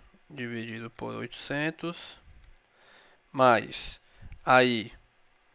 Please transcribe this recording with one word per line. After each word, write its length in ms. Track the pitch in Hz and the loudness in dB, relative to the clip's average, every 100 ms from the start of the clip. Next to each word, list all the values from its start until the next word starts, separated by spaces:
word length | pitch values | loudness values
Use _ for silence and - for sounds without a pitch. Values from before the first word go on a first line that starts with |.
| - _ _ | -20 _ _
dividido 640 | 143 120 117 113 113 113 | -12 -8 -8 -8 -10 -12
por 240 | - 117 | -10 -10
oitocentos, 1040 | 113 120 - - 143 156 160 165 170 - - - - - - _ _ _ - - _ _ | -10 -10 -12 -8 -4 -4 -4 -10 -10 -16 -20 -20 -20 -20 -20 _ _ _ -20 -20 _ _
mais 640 | 135 127 110 - - - - _ _ - - | 4 6 6 2 -6 -6 -10 _ _ -20 -10
a 180 | - 127 | 4 6
I, 300 | 127 117 107 - _ _ _ _ _ | 6 2 -6 -14 _ _ _ _ _